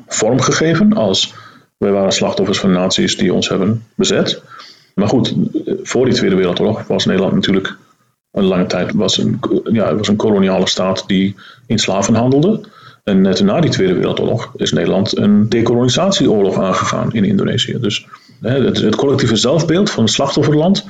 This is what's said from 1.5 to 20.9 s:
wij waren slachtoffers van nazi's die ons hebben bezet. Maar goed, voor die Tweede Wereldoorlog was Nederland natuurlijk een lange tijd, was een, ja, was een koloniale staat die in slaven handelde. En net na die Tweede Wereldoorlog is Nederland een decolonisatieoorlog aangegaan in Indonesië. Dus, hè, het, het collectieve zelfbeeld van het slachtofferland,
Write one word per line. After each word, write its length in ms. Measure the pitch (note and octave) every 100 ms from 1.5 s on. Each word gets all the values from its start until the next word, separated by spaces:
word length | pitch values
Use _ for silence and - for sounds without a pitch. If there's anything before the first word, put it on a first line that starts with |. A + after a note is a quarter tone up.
| - _ -
wij 140 | G#2
waren 200 | G2 G2
slachtoffers 460 | - G2 - G2 F#2+
van 120 | G2
nazi's 460 | F#2 F#2 - G2 -
die 160 | G2
ons 160 | F#2 -
hebben 340 | F#2+ F#2+ A#2 - -
bezet. 460 | F#3+ G#2+ G3 - - - - - _ -
Maar 120 | G#3
goed, 260 | C4 A#2+ - - - - -
voor 220 | - - B2+
die 80 |
Tweede 220 | - G2+ F#2
Wereldoorlog 520 | F#2 F2+ G2+ G#2 -
was 180 | G2 F#2
Nederland 280 | F#2 F#2+
natuurlijk 420 | F#2+ - F#2+ - - _ _ _ _ _
een 120 | -
lange 220 | F#2+ F#2 F#2
tijd, 280 | F#2 E2+
was 240 | - F#2 -
een, 220 | - - - -
ja, 320 | - A2+ F2+ D2+
was 120 | G2+
een 80 | G#2+
koloniale 520 | A2 G2+ F#2+ F#2+ F#2+
staat 360 | - F#2 F#2 -
die 280 | F#2+ G2 - - - -
in 120 | A2
slaven 340 | - G2 G2+ A2+
handelde. 460 | B2+ C#3 F3 - - - - -
En 180 | - F#2+
net 220 | F#2+ F#2
na 160 | G2+ C3
die 100 | D#3
Tweede 220 | - F#2
Wereldoorlog 580 | F2 F2+ - - B2 - -
is 160 | -
Nederland 460 | D#2 E2+ F2+ G#2 -
een 320 | D#3+ G#2 A2
decolonisatieoorlog 1080 | - A2+ A#2+ B2+ B2+ F#3 G3 B2+ - F#2+ -
aangegaan 540 | F#2+ F2+ - F2 F2
in 100 | A2+
Indonesië. 540 | G2 G2 F2+ F2 - -
Dus, 280 | G#2 G#2 - - _ -
hè, 220 | G#2 C3+
het, 180 | A2 -
het 140 | F#2 G#2+
collectieve 400 | C#3 B2 A2+ A2
zelfbeeld 540 | A#2+ D#3+ D#3+ E3 G#3
van 120 | -
het 100 | A2+
slachtofferland, 720 | - D3 - C3+ D3+ E3 G3 -